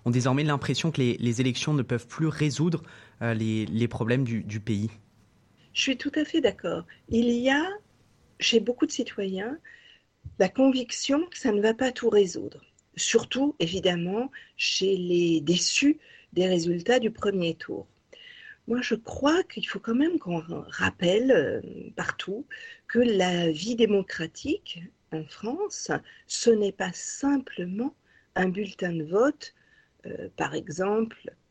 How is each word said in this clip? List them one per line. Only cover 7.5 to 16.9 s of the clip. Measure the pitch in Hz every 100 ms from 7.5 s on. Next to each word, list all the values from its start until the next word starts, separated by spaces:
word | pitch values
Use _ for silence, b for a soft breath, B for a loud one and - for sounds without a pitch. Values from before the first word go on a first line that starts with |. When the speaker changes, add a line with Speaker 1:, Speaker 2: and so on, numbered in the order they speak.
Speaker 2:
a, | 285 349 415 _ _ _ _ _ -
chez | - 226
beaucoup | 226 240 320
de |
citoyens, | - 233 - 196 190 214 320 B B B B B _ - -
la | 185
conviction | - 269 254 240 - - 277 349
que | -
ça | 247
ne | 208
va | 214
pas | 226 262
tout | 247 233
résoudre. | 208 190 - - - _ _ _
Surtout, | - - 233 - 247 294 -
évidemment, | 170 185 180 175 175 208 269 B B -
chez | - - 190 190
les | 175 175 170 160
déçus | 147 180 - - 277 302 B B B
des | - 185
résultats | 180 170 175 170